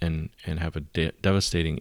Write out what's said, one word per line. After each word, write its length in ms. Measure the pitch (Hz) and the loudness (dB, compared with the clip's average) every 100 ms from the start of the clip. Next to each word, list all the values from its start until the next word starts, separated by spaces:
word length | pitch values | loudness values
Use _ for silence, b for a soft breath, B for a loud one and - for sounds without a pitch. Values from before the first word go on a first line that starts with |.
and, 280 | 85 80 78 - - | -2 -2 -4 -8 -6
and 140 | 82 | -4
have 180 | 82 80 | -2 -4
a 40 | |
de-, 300 | 71 - 80 - | -4 0 0 0
devastating 560 | - 98 - 87 82 73 | 2 4 2 0 0 0